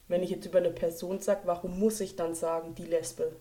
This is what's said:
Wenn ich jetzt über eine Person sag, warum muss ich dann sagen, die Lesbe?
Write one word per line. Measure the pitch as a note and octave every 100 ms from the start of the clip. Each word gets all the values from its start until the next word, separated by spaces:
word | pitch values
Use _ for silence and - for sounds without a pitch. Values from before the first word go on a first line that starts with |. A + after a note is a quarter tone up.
| -
Wenn | F3
ich | F#3
jetzt | F3 F#3
über | F#3
eine | F3
Person | - E3+ E3 F3 F#3+
sag, | - G3 F3+
warum | F3 F#3 F3+
muss | G#3+ G#3+
ich | F#3+ -
dann | E3 E3
sagen, | E3 E3 E3 E3
die | E3
Lesbe? | E3 E3 - D#3+ -